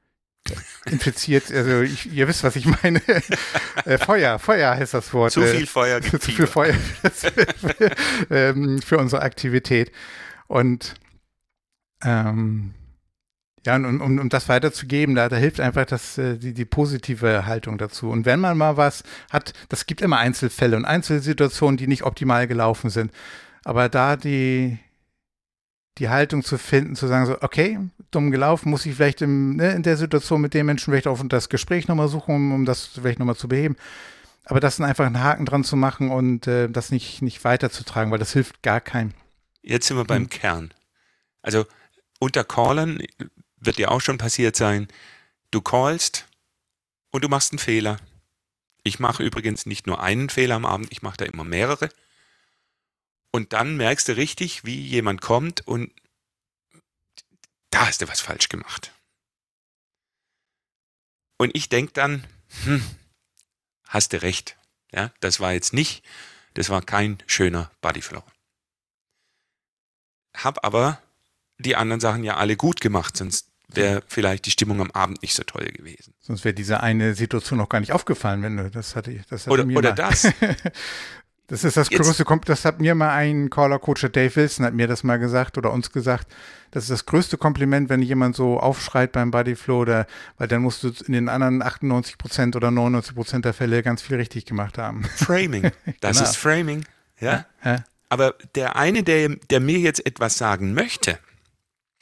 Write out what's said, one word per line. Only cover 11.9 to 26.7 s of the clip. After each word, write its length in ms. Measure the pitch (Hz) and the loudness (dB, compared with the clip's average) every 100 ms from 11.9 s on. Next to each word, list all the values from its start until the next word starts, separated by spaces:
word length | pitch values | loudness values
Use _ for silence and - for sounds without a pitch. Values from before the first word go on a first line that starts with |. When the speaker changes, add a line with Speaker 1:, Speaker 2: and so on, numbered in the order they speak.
| _ | _
Speaker 1:
ähm, 680 | 127 113 110 110 110 110 101 - - - _ _ _ _ _ _ - | 0 2 2 0 0 -2 -6 -12 -20 -20 _ _ _ _ _ _ 0
ja, 80 | |
und 100 | 131 127 | 2 2
um, 140 | 131 | 0
um, 180 | 135 135 | 2 0
um 80 | 127 | 2
das 200 | 135 - | 0 2
weiterzugeben, 680 | 127 151 - 131 143 147 123 | 2 2 -2 -2 0 2 2
da, 120 | 120 | 2
da 80 | 120 | 2
hilft 220 | 147 - | 2 2
einfach 260 | 127 139 | 0 0
das, 320 | 123 123 - - | 0 -2 -6 -4
äh, 180 | 127 117 | -4 -4
die, 140 | 123 | -6
die 120 | 120 | -6
positive 800 | 117 147 147 131 - 113 117 107 98 | -2 0 0 -2 -4 0 2 2 0
Haltung 300 | 113 113 104 | -4 -6 -6
dazu. 320 | 104 - 113 | -8 -6 -4
Und 140 | 117 | 0
wenn 140 | 117 143 | 2 4
man 180 | 185 165 | 2 2
mal 200 | 156 147 | 2 4
was 260 | 143 - - - - | 2 0 -10 -18 -6
hat, 240 | 147 - - - | -4 -4 -10 -10
das 180 | - - | -8 -6
gibt 140 | 160 | -2
immer 180 | 190 127 | 2 4
Einzelfälle 580 | 123 123 123 - 123 113 | 2 0 -2 2 2 2
und 80 | |
Einzelsituationen, 920 | - 165 - 147 143 143 139 - 147 131 | 2 0 0 0 0 2 0 4 2 4
die 120 | 131 | 2
nicht 160 | 135 | 0
optimal 420 | 131 - 135 120 120 | 0 0 2 2 2
gelaufen 440 | 117 113 110 117 | 2 2 2 -2
sind. 200 | 104 110 - - - - _ | -2 -2 -6 -18 -20 -20 _
Aber 240 | - 120 123 | -4 0 2
da 280 | 131 135 143 | 2 2 2
die, 600 | 147 135 131 127 127 117 - _ _ _ _ _ _ _ _ _ _ - | -2 0 0 0 0 -4 -12 _ _ _ _ _ _ _ _ _ _ -6
die 100 | 110 | 0
Haltung 340 | 135 147 147 | 2 2 0
zu 160 | - 131 | -2 -4
finden, 380 | - | 2